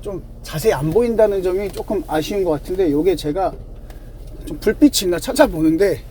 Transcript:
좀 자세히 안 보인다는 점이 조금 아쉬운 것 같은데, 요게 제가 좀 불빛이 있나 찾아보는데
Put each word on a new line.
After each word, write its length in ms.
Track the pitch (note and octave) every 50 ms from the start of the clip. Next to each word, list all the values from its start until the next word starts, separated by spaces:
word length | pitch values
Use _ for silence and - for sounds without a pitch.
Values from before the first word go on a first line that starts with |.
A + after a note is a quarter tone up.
좀 220 | - G#3 G3 E3+ - - - - -
자세히 300 | - - D#3 D3 A3 F#3
안 180 | C3 D3 D#3
보인다는 520 | D#3+ G#3+ B3 A#3 A3+ G3+ A3 G#3+ G3+ G3 F3
점이 280 | F#3 F3+ F#3+ G#3 G3 -
조금 300 | - G#3 - A3+ F#3+ D3+
아쉬운 380 | - D3+ D#3 D3+ - G3+ G3+ F#3+
것 60 | F3 D#3
같은데, 380 | C#3+ - - F#3 F#3 G3 E3
요게 260 | C#3+ D3 D#3 F#3+ F3+
제가 360 | D3 - D3+ D3 F#3+ F#3+ E3 - - - - - - - - - - - - - - - - - - -
좀 120 | - - D3
불빛이 460 | - - - - D#4 C#4+ - - G#3
있나 140 | F3+ F3 E3
찾아보는데 840 | - - B3+ C4 D4+ A3+ F3 D#3+ D#3 D#3+ D#3+ D#3+ G3 G3 D#3+ A2+ - -